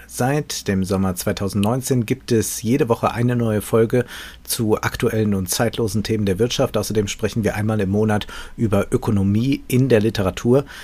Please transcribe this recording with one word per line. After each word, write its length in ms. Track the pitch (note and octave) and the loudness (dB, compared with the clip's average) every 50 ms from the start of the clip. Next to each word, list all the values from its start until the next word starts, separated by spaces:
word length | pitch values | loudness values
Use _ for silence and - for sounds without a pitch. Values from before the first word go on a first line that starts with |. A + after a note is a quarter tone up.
| - | -20
Seit 640 | - - - B2 C3 C#3+ D3+ C#3+ - - - - - | -16 -6 -2 -2 0 0 -2 -2 -4 -8 -8 -4 -2
dem 160 | G2 F#2+ F#2 | -2 0 0
Sommer 300 | F2+ G2+ F#2+ F#2+ F#2+ F2+ | 0 0 0 0 0 -2
zweitausendneunzehn 920 | - - A2 F#2 - G#2 F#2+ - G2+ G2+ G#2 B2 C3+ B2 - C3+ B2 A2 | -2 -4 -4 -4 -2 -4 -4 -2 0 0 0 0 -2 -2 0 0 0 0
gibt 260 | - C3+ - - - | -2 -4 -4 -2 0
es 300 | B2 A2 G2 - - - | 2 2 2 0 -4 -6
jede 260 | - A2 B2+ C#3+ - A2+ | -2 0 0 2 2 2
Woche 240 | A2+ - - - | 0 2 2 -2
eine 240 | - A2+ A#2+ B2 B2 | 0 0 0 0 2
neue 260 | A#2+ A#2 A2 G#2+ G#2 | 2 0 0 0 -2
Folge 440 | - - - A2+ A2+ G#2 B2 B2 A#2+ - - - - - - - - | -2 0 2 2 4 4 2 0 0 -2 -8 -16 -16 -16 -18 -20 -10
zu 360 | - - - A#2 G#2+ G#2+ - | -8 -4 -2 0 0 0 0
aktuellen 540 | - A2+ - - B2+ A2+ A2+ A2 A2 G#2+ G2+ | 0 -6 -4 -2 -2 0 0 2 0 2 0
und 160 | F#2+ F#2 - | 0 -2 -4
zeitlosen 540 | - - A#2+ A2 - - A#2 G#2 G2 A2 G2+ | -2 -2 -2 -2 0 -2 -4 -2 -2 -2 -2
Themen 220 | - A2+ G#2+ G#2 | 0 0 0 2
der 140 | G2 F#2 F#2 | 0 2 2
Wirtschaft. 380 | A#2 B2 - - C3+ - - G#2+ | 0 0 2 0 0 0 0 -2
Außerdem 300 | G2+ - G#2 A2 G2+ G2 | -2 0 0 0 0 0
sprechen 360 | - - A2 G2+ - A#2+ G#2 | -4 -4 -4 -2 -2 0 0
wir 120 | G2 - | 0 0
einmal 260 | A2 G#2 A2 A2 G#2+ | 0 -2 0 0 0
im 80 | G2 F#2 | 0 0
Monat 380 | G2+ G#2 A2 G#2+ G#2 G#2 - - - - - - - | 2 2 2 2 2 0 -2 -6 -12 -14 -14 -14 -4
über 380 | - A#2+ G#2 G2+ G2+ - - - | -2 0 2 2 2 0 2 -2
Ökonomie 720 | A#2+ - A#2 G#2+ G2 F#2+ G2 G2+ A2 A#2+ C3+ C#3+ - - - | -2 0 2 0 2 2 2 2 2 2 0 0 -2 -2 0
in 220 | - B2 C3+ C3 | 2 2 4 6
der 100 | B2 G#2+ | 4 4
Literatur. 640 | G#2 A2+ - - F#2+ F#2 - - - A#2+ A#2+ C#3+ C#3+ - - - | 4 2 0 0 -2 -2 -2 -2 2 4 4 4 2 0 -12 -18